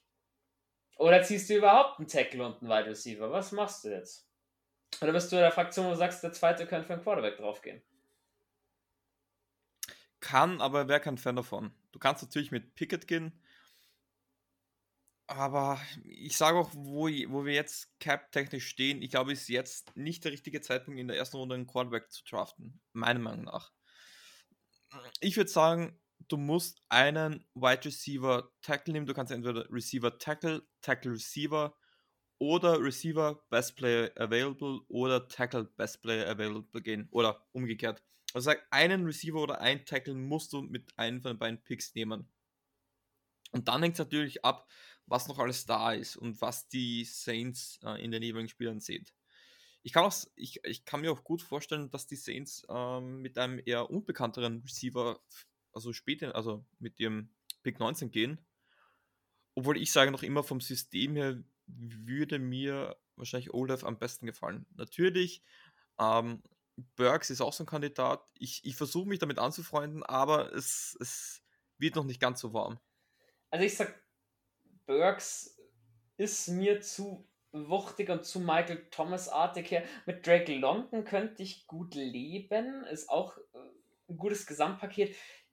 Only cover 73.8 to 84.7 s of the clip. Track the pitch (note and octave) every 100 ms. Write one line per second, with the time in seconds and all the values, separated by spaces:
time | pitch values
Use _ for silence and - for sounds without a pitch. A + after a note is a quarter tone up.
73.8 | - - _ _ _ _ _ _ _ _
74.8 | - C#3 F3 - - - - - - _
75.8 | _ _ _ _ G#3 - - F3+ G3 G#3
76.8 | - - G3+ F#3+ - _ _ D3+ D3 F#3+
77.8 | G3 - F#3 F3 - F#3+ F3 D#3+ E3+ E3
78.8 | - - D#3+ F3+ - D3 F3 F3 E3+ E3+
79.8 | E3+ - - F3 - E3+ E3+ C#3 C3 F#3+
80.8 | B3+ A3+ G#3+ G3+ A3 G#3+ G3 - _ E3
81.8 | F3 D#3 C3 A#2+ C#3 F3+ G3 G#3 B3 C4+
82.8 | C4 D3+ - D3+ F#3 - - B2 C3 -
83.8 | _ _ _ E3+ F#3+ G3+ - D3 D#3